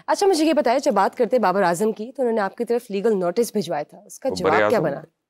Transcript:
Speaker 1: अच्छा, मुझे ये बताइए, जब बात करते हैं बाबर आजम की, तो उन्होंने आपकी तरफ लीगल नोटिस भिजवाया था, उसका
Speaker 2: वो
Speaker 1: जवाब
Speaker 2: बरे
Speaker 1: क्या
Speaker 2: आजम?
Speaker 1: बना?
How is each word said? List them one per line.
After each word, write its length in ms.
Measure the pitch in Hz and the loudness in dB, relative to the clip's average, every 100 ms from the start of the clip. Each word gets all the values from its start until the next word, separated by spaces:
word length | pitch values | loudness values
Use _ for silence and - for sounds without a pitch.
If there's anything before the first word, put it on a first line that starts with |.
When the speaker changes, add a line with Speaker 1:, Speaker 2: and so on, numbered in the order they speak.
| - | -4
Speaker 1:
अच्छा, 180 | 311 392 | 0 2
मुझे 180 | 330 | 2
ये 100 | 320 | 2
बताइए, 260 | 294 247 262 | 2 2 0
जब 140 | 277 | 2
बात 200 | 202 202 | 2 0
करते 220 | - 214 - | 0 0 2
हैं 60 | |
बाबर 200 | 196 185 | 2 2
आजम 300 | 180 170 220 | 2 2 -2
की, 180 | 214 220 | -4 -8
तो 100 | 269 | -4
उन्होंने 180 | 240 220 | -2 0
आपकी 240 | 190 - | -2 -4
तरफ 260 | 233 233 - | -4 -4 -4
लीगल 240 | 196 214 | -2 0
नोटिस 400 | 202 175 175 233 | 0 0 -2 -2
भिजवाया 300 | 208 165 151 | -2 -4 -6
था, 140 | 151 - 202 | -8 -14 -20
उसका 220 | - 262 | -10 -6
Speaker 2:
वो 60 | 185 | -2
Speaker 1:
जवाब 160 | 180 | 2
Speaker 2:
बरे 160 | - 214 | 2 4
Speaker 1:
क्या 100 | 220 | 2
Speaker 2:
आजम? 100 | 156 | 0
Speaker 1:
बना? 160 | 143 - _ | -4 -12 _